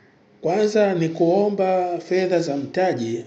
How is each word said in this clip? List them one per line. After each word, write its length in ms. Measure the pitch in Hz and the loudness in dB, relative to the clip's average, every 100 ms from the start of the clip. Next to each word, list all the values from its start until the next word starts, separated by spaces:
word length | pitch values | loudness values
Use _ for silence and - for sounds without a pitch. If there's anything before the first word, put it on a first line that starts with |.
| _ _ _ - | _ _ _ -8
Kwanza 540 | 156 196 214 214 202 | -4 0 2 2 2
ni 140 | 175 160 | 2 -2
kuomba 920 | 165 170 190 208 196 190 185 180 170 | 2 2 4 2 0 0 0 0 -4
fedha 420 | - 180 185 175 | -2 -2 0 0
za 160 | 160 139 | 0 -4
mtaji 680 | 135 - 185 123 113 117 | -4 -2 0 0 -4 -6